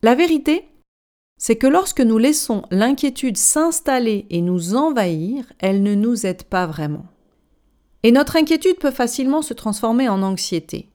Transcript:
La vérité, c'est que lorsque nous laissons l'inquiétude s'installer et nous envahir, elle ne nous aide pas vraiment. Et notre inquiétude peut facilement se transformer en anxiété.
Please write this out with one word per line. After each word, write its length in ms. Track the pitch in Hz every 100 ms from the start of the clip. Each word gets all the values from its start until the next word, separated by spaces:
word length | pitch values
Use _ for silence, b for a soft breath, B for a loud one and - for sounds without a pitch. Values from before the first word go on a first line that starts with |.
La 100 | 226
vérité, 540 | 254 339 320 302 320 - _ _ _ _ _ _ _
c'est 160 | - 226
que 100 | 262
lorsque 360 | 320 381 -
nous 180 | 240 220
laissons 440 | 247 302 - 214 -
l'inquiétude 680 | 185 226 285 285 254 262 196
s'installer 920 | - 302 330 330 - 262 233 208 196
et 120 | 170
nous 340 | 175 180 170 226
envahir, 760 | 311 262 185 160 170 269 - _
elle 240 | 190 196
ne 140 | 202 202
nous 320 | 220 233 190
aide 160 | 185
pas 240 | - 190 180
vraiment. 400 | 151 151 147 - _ _ _ _ _ _ _ _ _
Et 80 | 226
notre 240 | 247 294 330
inquiétude 420 | 311 320 370 370
peut 140 | 285
facilement 500 | 269 240 - 262 302
se 140 | 311 233
transformer 520 | 220 208 226 233 262
en 140 | 196
anxiété. 680 | 190 190 - 170 160 - -